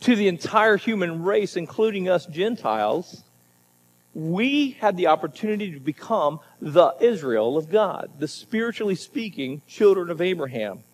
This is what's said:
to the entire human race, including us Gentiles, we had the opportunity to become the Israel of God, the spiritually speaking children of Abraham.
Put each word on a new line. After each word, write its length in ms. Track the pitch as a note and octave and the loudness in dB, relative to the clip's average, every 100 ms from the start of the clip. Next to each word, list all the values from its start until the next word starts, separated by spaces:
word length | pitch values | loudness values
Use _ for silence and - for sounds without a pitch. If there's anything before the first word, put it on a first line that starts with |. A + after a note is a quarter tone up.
to 160 | - G#3+ | 2 4
the 120 | G3 | 2
entire 500 | E3+ - G#3+ A3 G3+ | 0 0 2 4 4
human 440 | A#3 G#3 F3 E3 | 0 -2 -2 -2
race, 340 | F3+ G#3+ G3 F3+ | 0 0 0 -4
including 520 | D#3+ - A3 G3+ F#3 | -6 0 0 0 0
us 160 | F3 - | 0 -2
Gentiles, 960 | D3+ G#3+ B3 A#2+ A2 G#2+ D3 - - _ _ _ _ _ _ _ _ _ | -4 -4 -2 -2 0 0 -2 -6 -16 _ _ _ _ _ _ _ _ _
we 560 | D#3+ D#3+ F3+ C4 D4 C4+ - | -8 -4 -2 0 0 -2 0
had 160 | G#3+ F3+ | -2 2
the 120 | D#3+ | 2
opportunity 640 | D#3+ D#3+ - G#3+ G#3 G3+ | 2 0 -6 -4 -4 -6
to 80 | C#3+ | -8
become 600 | C#3 - - G#3+ D3 D#3 - _ | -8 -8 -2 0 0 -2 -10 _
the 320 | D3+ D#3+ D#3 - | 2 6 6 4
Israel 580 | A#3 G3 C3+ A2 A2+ D3+ | 2 2 0 0 0 -2
of 120 | D#3 | 0
God, 400 | G#3 F#3+ - - C#3+ | 0 0 -2 -12 -8
the 100 | D3+ | -8
spiritually 680 | - - A3 A#3 - G#3 | -10 -6 -4 -4 -4 -4
speaking 680 | F#3 - C4+ G#3+ C#3+ C3 D3 - | -4 -6 -8 -8 -8 -8 -10 -10
children 420 | - G#3 F#3+ F3 | 2 4 4 0
of 140 | D#3+ | -2
Abraham. 640 | F3+ F3 C3+ B2 G#2 F#2 - | -2 -2 -4 -4 -6 -8 -16